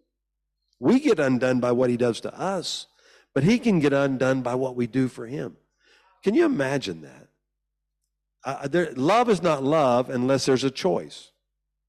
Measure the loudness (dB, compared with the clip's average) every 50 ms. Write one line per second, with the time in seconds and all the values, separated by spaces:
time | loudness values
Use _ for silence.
0 | _ _ _ _ _ _ _ _ _ _ _ _ _ _ _ _ 2 2 2 4
1 | 4 2 2 2 2 2 2 2 2 0 0 0 0 0 2 2 2 0 2 0
2 | 0 0 -2 -4 -8 -12 -10 -6 -6 -4 -4 -4 -6 -8 -10 -10 -12 -16 _ _
3 | _ _ _ _ _ _ _ 0 2 2 2 2 2 2 2 4 2 2 2 2
4 | 2 0 0 0 0 0 0 0 -2 -4 -4 -2 -4 -4 -4 -4 -6 -2 0 -2
5 | -2 -2 -4 -10 -14 -12 -10 -10 -10 -10 -12 _ _ _ _ _ _ _ _ _
6 | _ _ _ _ -4 0 2 2 2 2 0 0 -2 -2 -2 -4 -4 -6 -10 -10
7 | -14 -20 -20 -20 -20 _ _ _ _ _ _ _ _ _ _ _ _ _ _ _
8 | _ _ _ _ _ _ _ _ _ -10 -10 -8 -8 -2 0 0 0 0 -2 -2
9 | 0 2 4 4 4 2 2 2 2 0 0 0 0 0 2 2 4 4 4 2
10 | 0 0 -2 -2 0 0 0 0 2 2 0 2 0 -2 -4 -2 -2 -2 -2 -2
11 | -4 -10 -16 -20 -20 _ _ _ _ _ _ _ _ _ _ _ _